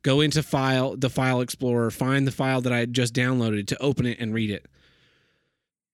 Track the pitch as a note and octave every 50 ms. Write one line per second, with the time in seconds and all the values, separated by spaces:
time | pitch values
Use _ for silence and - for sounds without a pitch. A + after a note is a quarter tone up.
0 | - C#3+ C3+ C#3+ D3+ D3+ C#3+ D#3 C#3+ - - C#3 C3 C3+ C3 B2+ B2+ C3+ G2 C3
1 | C3+ B2+ - - C3 C3 B2+ B2 B2+ A#2+ - - C3+ B2 A#2+ A#2+ A#2 A2+ G#2 -
2 | C3+ B2+ C3+ C#3 C#3 C3+ - - C3+ C3 C3 C3 B2 B2+ B2 A#2+ A#2+ A#2+ A#2+ B2+
3 | B2 A#2 A2+ C3 B2 B2+ C3 B2+ A#2 A2+ G#2+ G#2 G2+ - C3+ - B2+ C#3+ C3 -
4 | B2 B2 A#2 - A#2 A2 A2 A2+ A2+ G#2 G2+ - - - _ _ _ _ _ _
5 | _ _ _ _ _ _ _ _ _ _ _ _ _ _ _ _ _ _